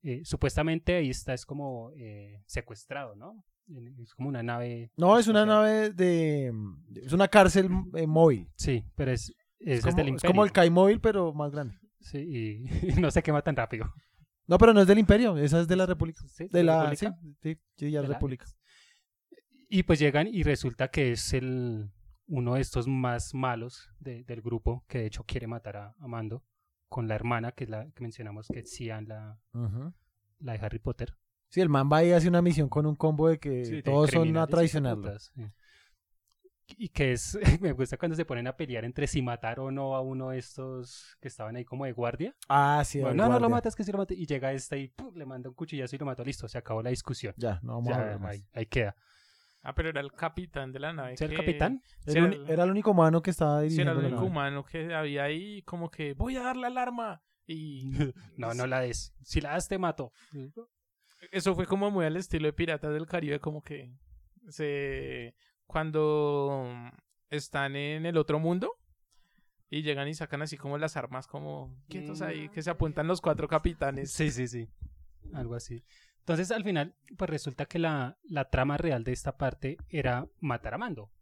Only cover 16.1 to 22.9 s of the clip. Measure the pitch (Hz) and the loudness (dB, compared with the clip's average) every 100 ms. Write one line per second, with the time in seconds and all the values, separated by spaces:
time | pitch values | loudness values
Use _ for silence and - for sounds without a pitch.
16.1 | 165 - - 170 175 170 160 156 147 208 | -6 -16 -12 0 4 6 6 4 0 -2
17.1 | 170 165 143 156 156 _ _ 147 151 139 | -4 -16 -8 -8 -8 _ _ -2 -2 -2
18.1 | 139 143 127 - - _ _ _ _ _ | -2 -2 -4 -12 -20 _ _ _ _ _
19.1 | _ _ - _ _ _ 202 185 160 147 | _ _ -20 _ _ _ 0 4 6 6
20.1 | 143 190 208 151 143 135 120 131 - 131 | 4 2 2 2 2 -2 -2 -2 2 0
21.1 | 117 - 135 127 127 123 110 104 - - | 0 -2 -2 -2 -4 -4 -4 -8 -12 -20
22.1 | - _ 143 120 127 127 127 120 | -20 _ -2 0 0 0 -2 0